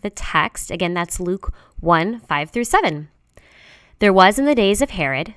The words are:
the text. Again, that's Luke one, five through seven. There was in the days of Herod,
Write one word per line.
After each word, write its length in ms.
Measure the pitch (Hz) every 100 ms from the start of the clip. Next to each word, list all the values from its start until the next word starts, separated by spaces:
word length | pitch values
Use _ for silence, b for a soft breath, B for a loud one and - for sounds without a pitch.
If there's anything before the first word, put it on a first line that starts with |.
the 80 | 202
text. 600 | - - 160 - - -
Again, 220 | 180 175
that's 260 | 175 170 -
Luke 340 | 175 196 - b b b
one, 400 | 165 165 190 233
five 280 | - 147 156
through 140 | 240
seven. 460 | 240 381 269 151 151 _ _ _ b b b b b b
There 140 | 208
was 260 | 190 185 208
in 60 | 285
the 100 | 254
days 260 | 196 202
of 100 | 277
Herod, 420 | 185 139 135 170